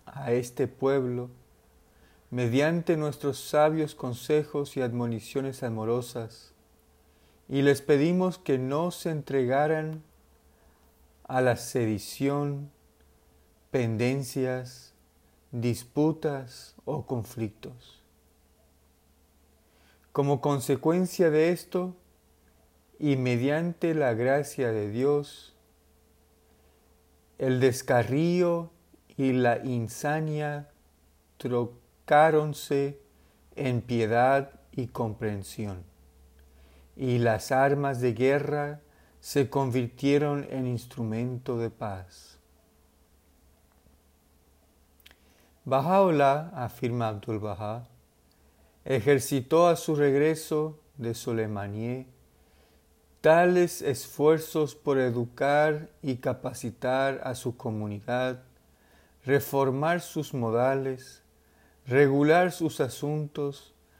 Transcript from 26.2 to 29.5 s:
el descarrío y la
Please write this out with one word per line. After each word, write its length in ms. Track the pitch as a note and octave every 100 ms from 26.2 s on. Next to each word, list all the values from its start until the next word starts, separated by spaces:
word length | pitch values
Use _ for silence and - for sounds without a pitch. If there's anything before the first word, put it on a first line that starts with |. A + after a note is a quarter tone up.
| _ _ _ _ _ _ _ _ _ _ _ -
el 220 | C3+ C3
descarrío 1120 | C3 B2 - B2 G#2+ C3+ E3+ F3+ F3 E3+ E3 _ _ _ _ -
y 140 | C3+
la 260 | B2+ A#2+